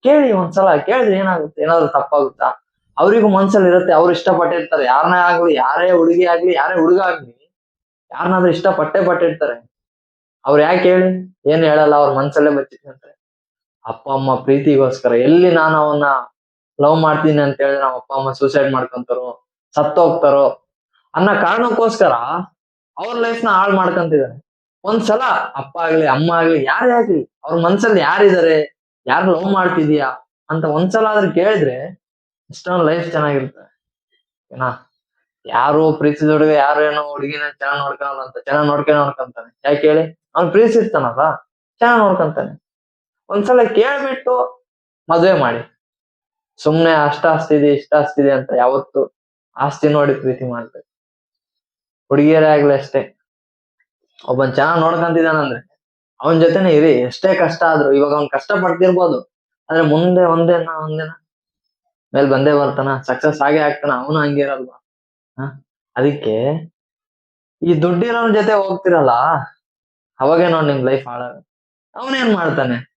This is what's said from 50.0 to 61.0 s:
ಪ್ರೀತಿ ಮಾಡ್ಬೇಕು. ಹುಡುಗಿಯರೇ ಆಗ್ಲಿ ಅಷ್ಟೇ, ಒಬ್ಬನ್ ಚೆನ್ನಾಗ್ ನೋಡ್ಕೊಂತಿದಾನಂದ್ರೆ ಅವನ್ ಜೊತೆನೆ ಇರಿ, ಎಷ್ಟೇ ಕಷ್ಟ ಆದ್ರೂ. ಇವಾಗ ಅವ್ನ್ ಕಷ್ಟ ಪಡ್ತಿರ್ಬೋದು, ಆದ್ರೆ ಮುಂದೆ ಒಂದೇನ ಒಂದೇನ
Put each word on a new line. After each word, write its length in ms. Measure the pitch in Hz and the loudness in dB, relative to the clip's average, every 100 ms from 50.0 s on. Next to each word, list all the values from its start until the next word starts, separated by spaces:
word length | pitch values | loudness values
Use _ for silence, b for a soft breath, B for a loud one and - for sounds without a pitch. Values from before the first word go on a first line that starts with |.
| 143 | 0
ಪ್ರೀತಿ 320 | 135 135 127 127 | -2 -4 -6 -8
ಮಾಡ್ಬೇಕು. 380 | 120 113 - _ _ _ _ _ _ _ _ _ _ _ _ _ | -10 -14 -20 _ _ _ _ _ _ _ _ _ _ _ _ _
ಹುಡುಗಿಯರೇ 360 | 139 147 160 156 | 2 4 4 4
ಆಗ್ಲಿ 280 | 151 143 | 4 2
ಅಷ್ಟೇ, 420 | 139 135 139 - _ _ _ _ _ _ _ _ _ _ _ - | 0 -2 -6 -6 _ _ _ _ _ _ _ _ _ _ _ -6
ಒಬ್ಬನ್ 300 | 127 131 131 | -2 0 0
ಚೆನ್ನಾಗ್ 240 | 143 170 | 0 2
ನೋಡ್ಕೊಂತಿದಾನಂದ್ರೆ 880 | 160 170 170 165 165 156 143 117 - _ _ _ _ _ | 0 0 0 0 0 0 -2 -6 -12 _ _ _ _ _
ಅವನ್ 200 | 135 165 | 0 2
ಜೊತೆನೆ 320 | 165 170 185 | 4 2 2
ಇರಿ, 180 | 151 160 | 4 4
ಎಷ್ಟೇ 440 | 127 123 - 190 185 | 2 -2 -2 0 0
ಕಷ್ಟ 280 | 165 165 | 0 0
ಆದ್ರೂ. 280 | 170 156 143 | 0 2 2
ಇವಾಗ 220 | 139 143 | 2 2
ಅವ್ನ್ 160 | 147 147 | -2 -2
ಕಷ್ಟ 220 | 135 - | -6 -4
ಪಡ್ತಿರ್ಬೋದು, 640 | 202 185 170 185 180 175 131 - _ _ _ _ | -2 -2 0 2 2 0 -2 -8 _ _ _ _
ಆದ್ರೆ 140 | 160 | -2
ಮುಂದೆ 400 | 160 151 180 180 175 | 0 2 2 2 2
ಒಂದೇನ 440 | 165 170 170 165 | 2 0 0 -2
ಒಂದೇನ 420 | 160 156 156 | -8 -8 -8